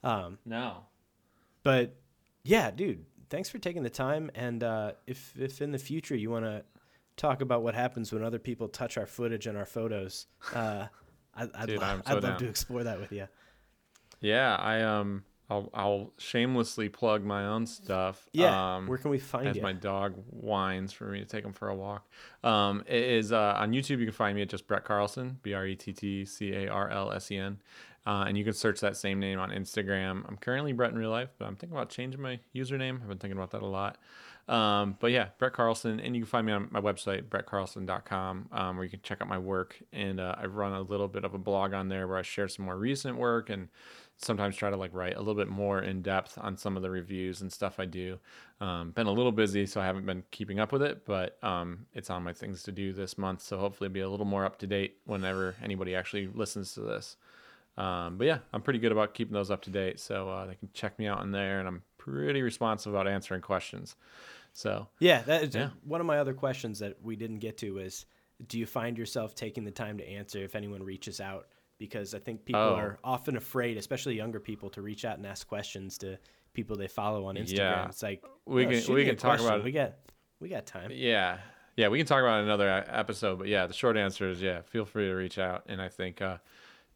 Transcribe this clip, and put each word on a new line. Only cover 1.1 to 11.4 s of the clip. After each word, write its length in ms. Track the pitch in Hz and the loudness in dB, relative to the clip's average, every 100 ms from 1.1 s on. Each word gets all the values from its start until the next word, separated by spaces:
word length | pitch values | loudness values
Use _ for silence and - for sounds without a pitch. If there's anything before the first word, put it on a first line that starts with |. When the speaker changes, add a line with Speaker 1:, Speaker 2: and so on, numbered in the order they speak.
| _ _ _ _ _ | _ _ _ _ _
Speaker 1:
but 320 | 135 131 120 - _ _ _ _ | 4 6 4 -2 _ _ _ _
yeah, 260 | 135 220 131 | 4 4 4
dude, 340 | 98 190 92 78 _ - | 0 -2 -2 -6 _ -8
thanks 220 | 151 190 | -6 -6
for 80 | 233 | -4
taking 240 | 185 175 | -4 -2
the 80 | 123 | -4
time. 400 | - 131 151 156 | 0 0 0 -2
And, 300 | - 120 117 | -4 -4 0
uh, 280 | 117 110 104 - - | 0 0 -2 -6 -10
if, 320 | 131 - 127 | -10 -10 -6
if 220 | 135 135 | -6 -2
in 120 | 147 | -4
the 60 | 139 | -4
future 380 | 135 160 - 131 | -4 -6 -2 -2
you 140 | 107 | 0
wanna 340 | 117 113 107 - - _ _ _ - | 0 -2 -4 -10 -20 _ _ _ -2
talk 240 | 151 131 | 0 2
about 200 | 135 120 | 4 4
what 120 | 117 | 4
happens 360 | 110 123 120 110 | 2 0 -2 -4
when 120 | 110 | -2
other 160 | 113 117 | -2 -2
people 300 | 127 117 110 | -4 -6 -6
touch 280 | - 120 - | -4 -4 -4
our 100 | 101 | -6
footage 400 | - 117 113 113 | -2 -2 -2 -4
and 120 | 104 | -4
our 80 | 101 | -4
photos, 600 | 117 113 107 95 - - _ - | -2 -2 -2 -4 -8 -14 _ -6
uh, 320 | 123 110 104 104 - - | -2 -2 -2 -6 -12 -20
<laughs> 240 | _ _ | _ _
I, 160 | - | -8